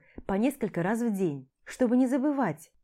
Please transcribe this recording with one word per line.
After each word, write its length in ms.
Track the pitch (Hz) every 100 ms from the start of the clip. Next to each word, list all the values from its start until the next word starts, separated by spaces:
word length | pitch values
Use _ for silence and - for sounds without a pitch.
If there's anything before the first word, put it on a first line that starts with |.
| _ - -
по 80 |
несколько 480 | 196 254 - 208 170
раз 180 | 175 226
в 120 | 240
день, 380 | 196 180 139 131 _
чтобы 320 | - - 254 247
не 100 | 262
забывать, 640 | 269 285 277 214 151 - _